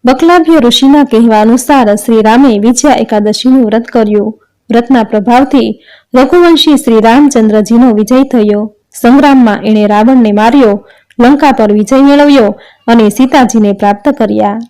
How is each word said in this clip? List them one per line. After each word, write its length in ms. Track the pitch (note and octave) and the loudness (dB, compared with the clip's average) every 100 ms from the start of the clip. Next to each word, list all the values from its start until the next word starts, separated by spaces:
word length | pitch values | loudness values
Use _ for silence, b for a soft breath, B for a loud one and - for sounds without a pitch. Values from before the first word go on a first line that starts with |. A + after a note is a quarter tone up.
બકલાભ્ય 540 | B3 C4 E4 F4 D#4 D#4+ | -2 0 2 2 2 0
ઋષિના 460 | A#3+ - C4+ D4 | 0 0 2 2
કહેવા 360 | C#4 A3+ A#3 G#3+ | 2 0 2 2
અનુસાર 540 | G#3+ A#3+ B3 C#4 A3 | 0 0 0 0 0
શ્રી 260 | G#3 - A3+ | -2 -2 0
રામે 380 | G#3+ A#3+ C#4 G#3 | 2 2 2 0
વિજયા 340 | A3 B3 D4 | -2 0 -2
એકાદશીનું 720 | A#3+ A3+ G#3+ G#3 G#3 B3+ C4 | -2 -2 -4 -4 -2 0 0
વ્રત 200 | A3 A3+ | 0 -2
કર્યું. 540 | A#3 A#3+ G#3+ G#3 G#3 A3 _ _ _ | -4 -4 -2 -2 -4 -10 _ _ _
વ્રતના 320 | A#3 A#3 B3+ | -4 0 -2
પ્રભાવથી 800 | A3 G#3+ G3 B3 C4+ C4+ A3+ - b b b | -2 -4 0 0 0 -2 -2 -8 b b b
રઘુવંશી 640 | B3 C#4 F4 F4 D#4+ - C#4+ | -2 0 2 2 2 0 0
શ્રી 240 | - A3 | 0 0
રામચંદ્રજીનો 920 | A3+ B3 D4 A#3+ A3 G#3+ G3+ A#3 B3+ | 2 2 0 0 0 -2 0 2 2
વિજય 300 | G#3+ G#3 B3+ | 0 0 0
થયો. 540 | C4+ A#3+ G#3 G#3 G#3+ _ _ - | 0 -2 -2 -2 -6 _ _ -4
સંગ્રામમાં 600 | A#3+ C4+ D4 C4+ A#3 G3+ | 0 2 2 2 0 -2
એણે 220 | G#3 G#3+ G#3 | -2 -2 0
રાવણને 460 | G#3 A3+ C4 A3 | 0 2 2 0
માર્યો, 540 | G#3 A3 C#4 A#3 G3+ b b b - | 0 0 2 0 -2 b b b -2
લંકા 320 | A#3+ D4 D4 | 0 2 0
પર 200 | B3 G#3+ | 0 0
વિજય 240 | G#3 G#3 C4+ | -2 0 2
મેળવ્યો 600 | C#4 C#4+ D4 C#4 G#3 G#3 b b - | 2 2 2 2 0 -4 b b -2
અને 220 | A#3 G#3 | 0 0
સીતાજીને 640 | - C4+ D4+ A#3+ A3+ G#3 | 0 0 0 0 0 -2
પ્રાપ્ત 360 | G3+ G3+ G3+ - | -2 -4 -2 -4
કર્યા. 500 | - G#3+ G#3+ G#3 A3 | -4 -6 -4 -4 -6